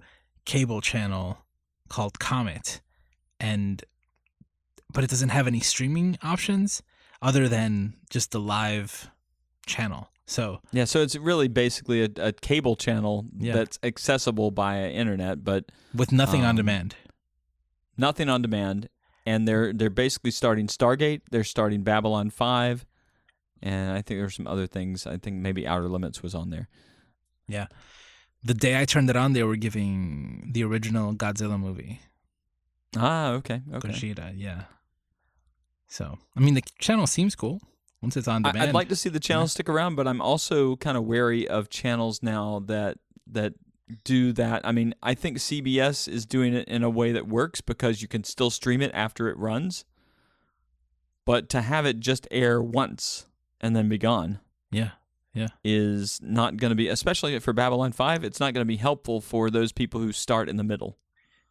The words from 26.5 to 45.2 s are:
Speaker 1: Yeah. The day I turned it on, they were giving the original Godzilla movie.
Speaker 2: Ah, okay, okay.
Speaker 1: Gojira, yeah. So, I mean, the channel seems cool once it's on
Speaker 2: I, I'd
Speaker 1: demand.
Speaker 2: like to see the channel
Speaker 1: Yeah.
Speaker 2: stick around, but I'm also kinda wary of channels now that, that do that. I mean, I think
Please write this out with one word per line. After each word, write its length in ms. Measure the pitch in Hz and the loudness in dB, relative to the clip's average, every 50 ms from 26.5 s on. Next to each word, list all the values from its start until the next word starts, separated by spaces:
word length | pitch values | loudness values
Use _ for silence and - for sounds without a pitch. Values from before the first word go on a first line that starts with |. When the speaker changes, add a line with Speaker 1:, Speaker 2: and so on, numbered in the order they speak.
| - - - - _ _ _ _ _ _ _ _ _ _ _ _ _ _ _ - | -8 -8 -10 -12 _ _ _ _ _ _ _ _ _ _ _ _ _ _ _ -10
Speaker 1:
Yeah. 200 | 104 101 98 - - - - - - - - - - - _ _ _ _ | -8 -8 -8 -10 -12 -20 -20 -20 -20 -20 -20 -20 -20 -20 _ _ _ _
The 120 | - 117 123 | -2 -2 0
day 260 | 110 - 127 127 131 | 2 2 4 4 4
I 60 | 143 | 4
turned 240 | 135 - 151 135 127 | 4 4 4 4 4
it 80 | 120 123 | 4 4
on, 160 | 127 135 135 | 4 4 4
they 100 | 123 113 | 4 2
were 140 | 110 110 110 | 2 2 0
giving 920 | 110 113 104 107 101 98 98 95 92 85 73 73 67 - - - - - 123 | -2 -2 -2 -2 0 0 0 -2 -2 -2 -4 -6 -8 -8 -10 -10 -8 -4 -2
the 100 | 117 117 | 0 0
original 500 | 107 110 110 110 110 113 113 107 104 107 | 0 0 0 0 0 0 0 0 0 0
Godzilla 460 | 104 110 104 101 101 107 104 104 101 | -2 -2 -2 -2 -2 -2 -2 -2 -2
movie. 400 | 98 95 95 - 62 67 110 131 - _ _ _ _ _ _ _ _ _ _ _ _ _ _ _ _ _ - | -2 -4 -6 -8 -10 -12 -14 -14 -16 _ _ _ _ _ _ _ _ _ _ _ _ _ _ _ _ _ -2
Speaker 2:
Ah, 360 | 110 113 135 160 165 156 135 | 0 2 2 2 2 0 0
okay, 300 | 120 131 135 - 120 123 131 143 135 | 0 -2 -2 -4 -6 -6 -6 -8 -8
okay. 160 | 127 - 104 | -8 -6 -6
Speaker 1:
Gojira, 440 | 101 120 131 107 104 - 82 85 95 | -6 -6 -6 -6 -8 -8 -10 -10 -10
yeah. 280 | 95 101 98 90 87 95 - - _ _ _ _ _ _ _ _ _ _ _ _ _ _ _ _ _ _ _ _ _ _ _ | -10 -10 -10 -10 -10 -12 -14 -18 _ _ _ _ _ _ _ _ _ _ _ _ _ _ _ _ _ _ _ _ _ _ _
So, 280 | - - - 73 - - _ _ - 127 | -12 -10 -10 -10 -10 -14 _ _ 0 4
I 20 | |
mean, 140 | 131 143 143 | 6 6 6
the 100 | 131 - - - - | 4 2 -2 -6 -2
channel 260 | - - 220 220 185 | 0 2 4 4 2
seems 300 | 131 - - 180 202 - | 2 2 2 2 0 0
cool 260 | - - 113 156 202 - - _ _ _ _ _ _ | -2 -4 -4 -4 -6 -10 -16 _ _ _ _ _ _
once 140 | - 120 - | -6 -4 -2
it's 140 | 139 117 123 | -2 -2 0
on 160 | 113 110 110 | 0 2 2
Speaker 2:
I, 40 | 143 | 2
I'd 40 | - | 2
Speaker 1:
demand. 200 | - 156 147 147 | 2 2 2 2
Speaker 2:
like 160 | 170 180 175 | 2 2 0
to 60 | 190 | -2
see 140 | 170 - 185 | -2 -2 -2
the 100 | 160 156 | -2 -2
channel 240 | - - 165 160 165 | 0 2 2 2 2
Speaker 1:
Yeah. 40 | 160 | 0
Speaker 2:
stick 200 | - - 160 - | 0 -2 -2 0
around, 280 | 156 160 170 180 160 | 0 0 0 0 0
but 120 | 143 135 131 | 0 0 0
I'm 140 | 127 123 | 0 0
also 560 | 73 107 143 156 - - 165 147 139 131 131 127 | 0 0 0 0 0 2 2 4 4 4 2 0
kinda 240 | - 151 135 123 | -2 -2 0 0
wary 460 | 113 110 117 120 123 120 117 117 107 - | 0 2 2 4 4 4 2 2 0 0
of 200 | - 107 101 - | -2 -2 -2 -4
channels 540 | - - - 127 120 117 113 113 110 - - | -6 -6 -2 -2 0 0 0 -2 -2 -2 -2
now 360 | 117 110 107 104 104 104 104 101 101 | -2 -2 -2 -2 -2 -4 -4 -4 -4
that, 300 | 107 107 104 101 - - _ _ _ _ _ - | -2 -2 -2 -2 -4 -6 _ _ _ _ _ -8
that 280 | 104 113 107 104 - - _ _ _ _ _ - 117 107 - | -4 -4 -2 -4 -4 -8 _ _ _ _ _ -20 -18 -10 -2
do 260 | - 131 127 123 123 117 | 2 4 4 4 4 2
that. 320 | 110 117 117 117 110 - | 2 0 0 0 -2 0
I 60 | 110 | 0
mean, 220 | 117 117 117 117 - - - | 2 2 2 0 -2 -2 -2
I 120 | 120 127 | -4 -2
think 240 | - | -2